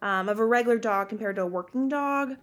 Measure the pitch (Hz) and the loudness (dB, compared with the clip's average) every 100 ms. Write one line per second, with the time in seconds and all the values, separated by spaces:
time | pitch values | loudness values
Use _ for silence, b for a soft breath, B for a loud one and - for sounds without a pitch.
0 | 202 190 185 208 226 240 233 233 220 196 | -2 0 0 2 4 4 4 2 2 0
1 | 196 214 214 196 180 180 180 254 269 285 | -2 -4 -4 -2 -2 -4 -4 -2 -2 0
2 | 285 277 277 269 | 0 -2 -2 -8